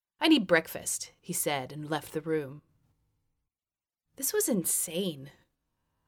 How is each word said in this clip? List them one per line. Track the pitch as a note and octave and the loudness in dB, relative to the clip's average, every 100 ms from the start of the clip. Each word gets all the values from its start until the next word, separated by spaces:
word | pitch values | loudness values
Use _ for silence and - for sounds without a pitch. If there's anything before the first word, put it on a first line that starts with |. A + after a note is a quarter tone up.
| _ _ | _ _
"I | D#4+ | 6
need | D4+ F#3 | 6 6
breakfast," | E3 D#3+ - - - - - | 4 4 -4 -4 -6 -8 -14
he | - | -8
said | F3 E3 C#3+ C3 | -4 -2 -2 -4
and | D3 D3+ | -8 -4
left | D3+ - | -4 -4
the | D#3+ | -6
room. | D#3 D#3 C3+ D3 - _ _ _ _ _ _ _ _ _ _ _ _ _ _ - | -2 -2 -2 -10 -20 _ _ _ _ _ _ _ _ _ _ _ _ _ _ -8
This | C4+ | -2
was | G#4+ F4+ | 0 2
insane. | G#3+ - - - E3 G3 C#3+ C#3 - _ _ _ _ _ _ | 0 0 -2 -2 -2 -2 -4 -10 -20 _ _ _ _ _ _